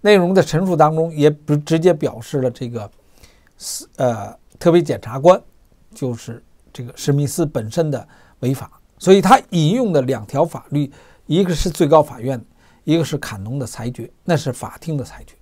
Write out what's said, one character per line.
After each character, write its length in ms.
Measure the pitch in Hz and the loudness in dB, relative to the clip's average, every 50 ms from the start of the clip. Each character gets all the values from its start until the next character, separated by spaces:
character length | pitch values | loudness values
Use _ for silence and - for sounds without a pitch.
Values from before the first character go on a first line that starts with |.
内 140 | - 208 208 | 6 6 6
容 180 | 196 175 175 190 | 6 4 4 4
的 80 | 190 | 2
陈 240 | 160 - - 156 196 | 2 2 0 -2 0
述 100 | 190 175 | 0 4
当 200 | 151 156 151 160 | 4 4 4 4
中 180 | 160 160 170 160 | 0 -2 -2 0
也 160 | 147 147 151 | 2 2 2
不 260 | 151 147 _ - 147 | 2 2 _ -2 -2
直 200 | 147 147 - 165 | -2 0 0 0
接 160 | 165 160 185 170 | 4 4 4 2
表 280 | 151 156 127 - 127 | 2 -2 -6 -6 -8
示 180 | 120 - - 139 | -12 -6 -4 -2
了 100 | 127 127 | -2 -2
这 200 | 120 - 131 120 | -4 -6 -12 -10
个， 200 | 120 113 104 98 _ _ _ _ _ _ - _ _ _ _ _ _ _ - - - - 311 _ _ | -10 -10 -12 -12 _ _ _ _ _ _ -20 _ _ _ _ _ _ _ -14 -12 -12 -12 -14 _ _
呃， 360 | - 135 123 117 107 98 - - _ _ _ _ | -2 -2 -2 -2 -4 -8 -14 -16 _ _ _ _
特 140 | - - 170 | -2 0 4
别 100 | 170 175 | 4 4
检 200 | 165 151 127 107 | 2 0 -6 -8
察 180 | - 113 110 135 | -8 -10 -10 2
官， 220 | 139 175 185 226 - - _ _ _ _ _ _ _ _ - | 4 4 4 4 0 -14 _ _ _ _ _ _ _ _ -12
就 200 | - 143 127 120 | -8 -6 -6 -6
是 280 | 117 - - 120 - _ _ _ _ _ _ | -8 -12 -16 -16 -18 _ _ _ _ _ _
这 120 | _ - 123 | _ -16 -14
个 100 | 120 - | -14 -14
史 160 | - - - | -6 -2 0
密 160 | 143 143 147 | 0 0 0
斯 180 | 131 - - 170 | -2 -2 -2 -4
本 240 | 147 - 131 107 107 | -2 -2 -6 -8 -4
身 220 | - 170 165 151 | -2 -2 -2 -2
的 160 | 139 117 - _ - _ _ _ _ _ | -4 -6 -8 _ -20 _ _ _ _ _
违 140 | - 123 139 | -4 -4 -4
法。 180 | - - - _ _ _ _ _ | -4 -8 -16 _ _ _ _ _
所 160 | _ - 180 190 | _ 4 4 4
以 80 | 202 | 6
他 160 | 190 190 262 - - _ | 8 6 4 4 4 _
引 240 | - 170 156 151 202 | -2 0 2 2 2
用 180 | 254 254 208 | 0 0 2
的 100 | 170 143 131 | 0 0 0
两 220 | 123 135 117 107 | 0 -4 -6 -6
条 200 | - - 135 165 | -6 -2 -2 -2
法 200 | 160 - - - - | -2 -2 -14 -12 -6
律， 200 | - 147 147 - - - - _ _ _ _ | -4 -4 -4 -4 -8 -20 -20 _ _ _ _
一 180 | - 143 175 196 | 0 0 2 2
个 100 | 180 170 | 0 0
是 160 | 147 - 185 | -2 -2 -4
最 160 | 151 - 175 | 0 0 2
高 160 | 139 160 156 | 4 4 4
法 200 | 151 - - 123 | 4 2 -6 -10
院， 200 | 117 131 135 117 - _ _ _ _ _ _ _ _ | -8 -6 -6 -8 -10 _ _ _ _ _ _ _ _
一 100 | 151 151 | 0 0
个 80 | 170 151 | 0 0
是 140 | - 156 | -2 -6
坎 260 | 139 - - 107 98 98 | -8 -8 -10 -12 -12 -10
农 160 | 107 131 143 | -8 -8 -8
的 80 | 127 | -8
裁 220 | 110 - - 117 120 | -8 -10 -10 -10 -10
决， 200 | 123 - 113 - _ _ _ | -8 -10 -14 -16 _ _ _
那 140 | - 170 | -2 -2
是 160 | 147 - 139 123 | 0 0 -4 -8
法 240 | - - 117 - - | -8 -10 -14 -14 -12
庭 160 | - 165 156 | -10 -8 -8
的 80 | 139 117 | -8 -8
裁 180 | - - - - | -10 -16 -20 -20
决。 100 | - _ _ | -20 _ _